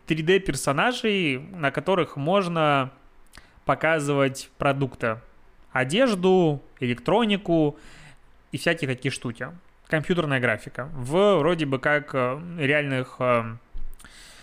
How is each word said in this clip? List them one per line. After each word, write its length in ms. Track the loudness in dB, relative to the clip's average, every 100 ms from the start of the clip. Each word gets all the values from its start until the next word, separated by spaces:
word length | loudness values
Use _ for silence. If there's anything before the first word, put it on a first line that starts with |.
| -4
три 160 | 0
дэ 160 | 2 2
персонажей, 1000 | 0 -4 -2 0 0 0 -2 0 0 -2
на 320 | -8 -4 -4
которых 460 | -2 0 0 0 -2
можно 720 | 0 0 0 2 2 2 0 -8 -20 -20 -20 -20 -20 -6
показывать 880 | -2 0 2 2 2 2 2 0 -12 -4
продукты. 600 | -2 0 -4 -4 -4 -4 -10 -20 -20 -20 -6
Одежду, 880 | -2 0 2 2 2 4 4 4 0 -8 -6
электронику 1000 | -4 -2 2 2 2 0 0 2 2 -2 -14 -20 -20 -20 -20 -20 _
и 60 | -4
всякие 300 | -2 -2 -4
такие 220 | -4 -6
штуки. 380 | -6 -8 -8 -12 -14 -20 _ -4
Компьютерная 540 | -2 0 0 0 0
графика. 500 | 0 0 -6 -12 -10
В 420 | -8 -2 4 4 4
вроде 260 | 2 0
бы 140 | 0 0
как, 320 | 0 0 0
э, 260 | -2 -2 -4 -8 -2
реальных, 580 | 0 2 0 -4 -4 -2
э, 240 | 2 2 0 -8 -8 -4 -4 -6 -16 -20 -20 -20